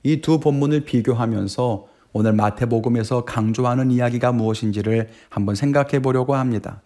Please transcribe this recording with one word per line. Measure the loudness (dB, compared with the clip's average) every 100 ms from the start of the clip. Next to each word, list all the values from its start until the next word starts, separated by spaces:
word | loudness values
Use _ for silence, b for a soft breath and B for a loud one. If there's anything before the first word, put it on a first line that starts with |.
이 | 0 0
두 | 2 2
본문을 | 2 2 2 0
비교하면서 | 0 0 0 0 0 0 -4 -2 -2 -2 B B B
오늘 | 0 2
마태복음에서 | 2 0 0 0 0 2 0 0 -2 -2
강조하는 | -2 -2 0 0 2 2
이야기가 | 2 2 0 0
무엇인지를 | 2 0 0 -2 -2 0 0 -2 B B
한번 | -4 -2 0
생각해 | 0 0 0 0
보려고 | 0 0 0 -2
합니다. | -2 -4 -6 -16